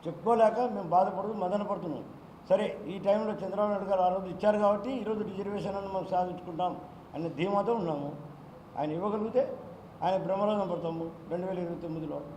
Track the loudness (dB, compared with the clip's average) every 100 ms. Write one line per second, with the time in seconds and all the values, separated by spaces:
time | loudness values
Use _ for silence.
0 | -8 -4 2 6 6 6 0 0 4 4
1 | 6 2 -4 -2 0 0 0 -4 -4 -6
2 | -8 -16 -18 -20 2 4 4 -2 -6 -4
3 | 2 4 2 -4 -4 0 2 2 2 4
4 | 4 2 -2 0 2 4 4 4 0 -4
5 | -2 -2 -2 -4 -4 -4 -2 -4 -4 -4
6 | 0 0 0 -2 -8 -2 -2 -2 -12 -16
7 | -12 -6 -4 0 2 2 2 0 0 -2
8 | -4 -8 -12 -16 -18 -18 -14 -4 -2 0
9 | -2 0 0 2 0 -2 -12 -16 -16 -2
10 | 0 2 2 2 2 2 0 -2 -2 -4
11 | -6 -8 -6 -4 -2 -2 -4 -4 -6 -6
12 | -4 -6 -8